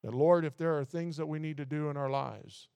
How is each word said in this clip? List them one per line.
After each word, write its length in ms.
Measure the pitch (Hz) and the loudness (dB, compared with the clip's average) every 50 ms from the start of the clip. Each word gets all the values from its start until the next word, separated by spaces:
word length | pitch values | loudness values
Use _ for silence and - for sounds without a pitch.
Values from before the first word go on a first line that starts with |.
| - | -6
that, 120 | 117 113 | -4 0
Lord, 300 | 127 143 165 175 175 160 | 4 6 8 8 6 6
if 120 | 151 135 _ | 0 -4 _
there 200 | 165 165 160 147 | 0 0 2 0
are 60 | 139 | 0
things 320 | 131 - 170 170 170 160 147 | -2 -4 -4 -4 -4 -4 -4
that 100 | 160 151 | -4 -4
we 100 | 156 156 | -4 -4
need 200 | 156 156 156 143 | -4 -6 -6 -6
to 80 | 147 | -6
do 240 | 135 147 151 151 147 | -4 -4 -2 -2 -2
in 80 | 143 143 | -2 -2
our 120 | 143 135 | -2 0
lives 600 | 135 139 139 131 110 101 - - - - - _ _ | 0 0 -2 -2 -8 -10 -14 -16 -18 -20 -20 _ _